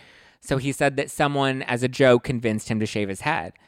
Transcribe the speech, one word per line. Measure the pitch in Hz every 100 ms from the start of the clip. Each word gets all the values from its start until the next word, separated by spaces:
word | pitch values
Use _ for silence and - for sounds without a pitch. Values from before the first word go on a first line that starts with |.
| - - - _
So | - 135
he | 139
said | 135 143 135
that | 143
someone, | - 143 143 135 131
as | - 120
a | 127
joke, | 131 131 120
convinced | - 123 117 107 -
him | 110
to | 107
shave | 110 101
his | 95
head. | 147 160 85 -